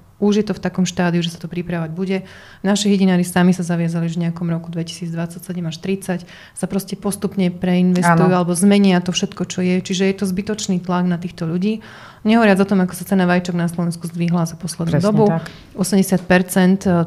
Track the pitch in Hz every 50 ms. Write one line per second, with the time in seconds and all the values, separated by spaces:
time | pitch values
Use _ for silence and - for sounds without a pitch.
0 | - _ _ - 202 208 202 214 214 214 185 - - 185 180 190 185 180 - -
1 | 180 175 170 175 170 170 170 - - 165 - 175 175 175 175 170 165 156 160 180
2 | 190 185 190 190 190 - - - - - - - - 190 208 202 208 202 202 185
3 | 190 190 180 175 180 180 - 180 175 185 175 185 175 170 175 170 170 170 170 170
4 | 165 165 165 175 170 170 170 - 175 170 165 165 170 170 170 165 165 165 - -
5 | 180 165 165 165 170 170 170 185 - - 175 180 170 160 156 - - 185 196 196
6 | - - 180 175 175 - - - - - _ - - - 196 196 196 - 196 -
7 | - 202 196 202 - 196 - 196 185 180 180 175 - 180 180 180 180 180 180 180
8 | 175 170 170 165 170 180 185 180 175 170 175 - 202 202 202 202 202 190 180 180
9 | 180 190 170 - 202 190 - - 180 180 - 185 180 180 180 185 185 - 190 175
10 | 196 190 196 196 208 185 185 196 196 214 208 214 - - 185 175 180 - 180 180
11 | 180 180 175 165 185 175 - - 170 160 170 180 185 214 220 220 - - - -
12 | - - - - - 214 226 233 233 208 190 185 196 196 214 190 180 180 175 -
13 | 175 - 202 190 180 180 175 180 180 180 170 170 170 170 170 - 175 170 165 -
14 | - 165 170 170 170 170 170 175 165 165 - - - 170 - - 165 165 151 143
15 | 185 208 214 208 214 202 165 160 - - - - - - - - 180 - 208 196
16 | 190 190 185 175 - - 185 180 190 - - 196 185 180 190 190 - 196 175 170
17 | 170